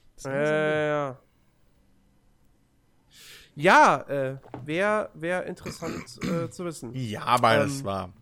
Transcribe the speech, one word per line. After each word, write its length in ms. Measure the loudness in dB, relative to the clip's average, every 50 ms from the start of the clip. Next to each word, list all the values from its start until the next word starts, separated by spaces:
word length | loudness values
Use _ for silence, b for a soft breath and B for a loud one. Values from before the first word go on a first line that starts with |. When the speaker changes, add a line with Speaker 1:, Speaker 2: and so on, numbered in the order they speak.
| b b b
Speaker 1:
Das 100 | -14 -10
ist 40 | -6
immer 160 | -4 -2 0
so 60 | 0 0
ein 100 | 0 0
Ding. 100 | 0 0
Speaker 2:
Äh, 160 | 0 0 0
ja. 300 | -2 -2 -4 -6 -8 -12 _ _ _ _ _ _ _ _ _ _ _ _ _ _ _ _ _ _ _ _ _ _ _ _ _ _ _ _ _ _ _ _ _ _ _ _ _ _ B B B B B B B B B
Ja, 440 | 0 4 6 8 8 8 6 6 2 0
äh, 360 | -4 -4 -2 -2 -4 -4 -8 -12 -14 -16 -12 -8
wär, 460 | -4 -2 -2 0 0 0 -2 -2 -6 -8
wär 300 | -8 -6 -4 -4 -4 -4
interessant, 760 | -6 -10 -12 -12 -14 -12 -10 -10 -8 -8 -10 -12 -14 -10 -6 -4
<clears throat> 0 |
äh, 260 | -2 -2 -2 -4 -6
zu 140 | -8 -8 -8
wissen. 300 | -8 -8 -10 -10 -10 -8
Speaker 1:
Ja, 300 | -6 -6 -4 -6 -4 0
aber 300 | 2 2 4 6 6 6
Speaker 2:
Ähm. 60 | 6 4
Speaker 1:
das 200 | 2 -2 -4 -6
war, 300 | -4 -4 -6 -6 -8 -12 -20